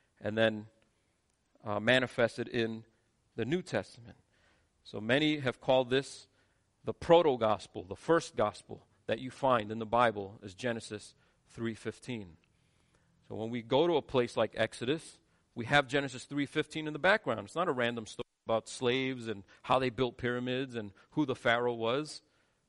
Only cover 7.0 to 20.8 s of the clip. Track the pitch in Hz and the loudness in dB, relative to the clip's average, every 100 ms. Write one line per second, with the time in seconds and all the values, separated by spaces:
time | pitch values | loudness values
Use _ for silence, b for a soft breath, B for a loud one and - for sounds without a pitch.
7 | - 170 160 127 110 98 - 110 87 98 | 6 6 8 4 2 0 -4 -12 -10 -6
8 | - 165 - - 107 - - 110 _ _ | 2 2 2 -2 -2 -2 -12 -18 _ _
9 | - 110 127 - 135 123 104 110 110 117 | -6 -6 -6 -2 2 2 0 -6 -2 2
10 | 120 104 98 110 101 90 127 117 - 104 | 4 2 -6 -12 -16 -6 -4 -4 -8 -12
11 | - _ _ _ _ - 117 110 117 - | -14 _ _ _ _ -8 -8 -6 -10 -10
12 | - 120 95 80 _ _ _ _ _ _ | -10 -10 -12 -18 _ _ _ _ _ _
13 | _ _ - 104 113 120 113 131 170 156 | _ _ -14 -8 -6 -6 0 2 4 2
14 | - 135 120 - 110 - 110 - 120 160 | 2 2 2 0 0 0 -2 -2 -4 -4
15 | - - _ _ _ - 113 143 135 143 | -6 -20 _ _ _ -10 2 2 4 0
16 | 139 123 - 143 139 156 147 160 156 151 | -2 -6 -8 -6 -4 -2 -4 -6 -6 0
17 | 170 214 - 113 101 156 175 127 120 120 | 2 2 0 -4 -4 -2 0 0 0 -2
18 | 107 - - _ - 113 - - 127 127 | -6 -10 -12 _ -2 -2 -2 -2 0 2
19 | 131 131 113 101 95 b - 131 131 107 | 0 -4 -6 -8 -12 b 0 2 2 0
20 | 127 - 123 123 123 127 135 120 | -2 -2 -4 -2 -2 -2 -4 -8